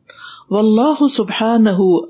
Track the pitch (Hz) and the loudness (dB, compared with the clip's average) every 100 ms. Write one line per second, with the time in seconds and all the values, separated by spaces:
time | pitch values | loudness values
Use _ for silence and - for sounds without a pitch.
0 | _ - - - - 202 220 214 294 285 | _ -20 -20 -20 -6 -2 2 2 0 0
1 | 277 - 202 - 220 233 220 185 185 165 | 0 0 -4 -4 0 2 2 2 2 0